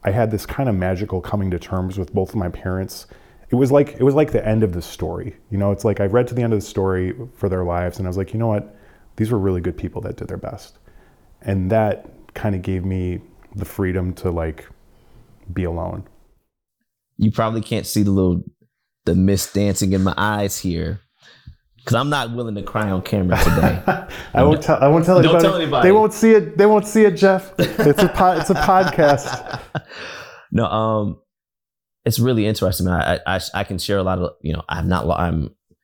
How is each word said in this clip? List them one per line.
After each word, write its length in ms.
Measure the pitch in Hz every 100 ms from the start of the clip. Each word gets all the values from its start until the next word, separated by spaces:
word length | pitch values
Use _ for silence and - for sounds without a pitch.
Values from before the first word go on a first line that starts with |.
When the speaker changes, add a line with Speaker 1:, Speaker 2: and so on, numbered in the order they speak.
Speaker 1:
I 60 | -
had 200 | 104 110
this 140 | 107
kind 240 | - - 131
of 60 |
magical 480 | 98 92 92 104 92
coming 280 | - 104 95
to 60 | 87
terms 400 | - 92 92 92
with 140 | 87
both 160 | 101 95
of 60 |
my 160 | 110 90
parents. 560 | - 92 92 95 - - - _ _ -
It 60 |
was 180 | 123 131
like, 220 | 143 147
it 80 | -
was 120 | 131
like 180 | 139 151
the 140 | 110 101
end 160 | 110
of 120 | 110
the 80 | 87
story. 520 | - - - 85 92 - -
You 60 | 98
know, 160 | 101
it's 140 | 101 110
like 120 | 101
I 60 |
read 240 | 98 101 120
to 60 |
the 80 | 120
end 100 | 117
of 80 | 107
the 60 | -
story 480 | - 95 92 92 - 117
for 160 | - 101
their 160 | 92
lives, 320 | 87 87 87 -
and 100 | 92
I 40 |
was 80 | 92
like, 160 | 95
"You 40 | 110
know 100 | 113
what? 280 | 104 - - - _ _ -
These 140 | 110
were 80 | 117
really 240 | 95 92
good 160 | 87 87
people 240 | - -
that 140 | 87 -
did 100 | -
their 80 | 95
best." 420 | - - - _ _ - _ _ _ _
And 300 | 107 98 92
that 400 | 110 107 - - - -
kind 200 | - 110
of 60 | 95
gave 240 | 95 92
me 380 | 92 92 90 90 - _ - 101
the 80 |
freedom 480 | 98 - 92 92 90 85
to, 140 | 92
like, 380 | 85 82 78 - - _ _ _ - _ _ -
be 100 | 90
alone. 420 | 87 85 87 98 - _ _ _ _ _ _ _ _ _ _ -
Speaker 2:
You 160 | 107
probably 300 | - 110 113
can't 240 | 101 110 -
see 160 | 107
the 80 | 101
little, 340 | 98 92 87 - _ _ _ _ _ -
the 80 |
mist 400 | 90 95 98 -
dancing 400 | 98 101 95 98
in 100 | 98
my 80 | 95 -
eyes 400 | 104 104 101 -
here, 420 | 92 85 80 101 _ _ _ _ - - _ _
'Cause 100 | -
I'm 160 | 117 143
not 220 | 147 120
willing 200 | 117 117 101
to 60 |
cry 280 | 101 110 104
on 120 | 92
camera 340 | - 104 92 87
today. 440 | - 85 - 92
Speaker 1:
<laughs> 20 | -
I 220 | - - - - -
Speaker 2:
No, 120 | 139
Speaker 1:
won't 120 | 151
tell, 160 | - 151
I 60 | 139
won't 160 | 165
tell 120 | 165 185
Speaker 2:
don't 20 | 165
Speaker 1:
anybody. 180 | 170
Speaker 2:
tell 120 | 165 175
anybody. 320 | 156 139 180
Speaker 1:
They 40 |
won't 200 | 208 214
see 200 | 214 226
it. 260 | 220 160 165
They 80 | 208
won't 200 | 214 208
see 180 | 220
it, 80 | 208
Jeff. 400 | 175 196 185 - -
It's 440 | - - 151 143
a 60 | 196
po-, 240 | - 185 170
it's 120 | 156
a 40 |
podcast. 1080 | 175 151 185 180 - 147 139 - 127 - 156 -
Speaker 2:
<laughs> 40 | - - - - - - - -
No, 120 | -
um, 560 | 107 110 110 110 104 - _ _ _ _ _ _ _ _
it's 140 | - 113
really 260 | 120 117
interesting, 420 | 107 - 92 85 90
man. 140 | 85
I, 360 | 76 85 - 92
I, 40 | -
I 80 | 95
can 160 | 101 92
share 200 | - 101
a 40 |
lot 160 | 92 92
of, 140 | 90 -
you 100 | 76
know, 100 | 78 -
I've 160 | 90
not 220 | 87 90 82
lo-, 80 | -
I'm 380 | 87 82 69 _ _ _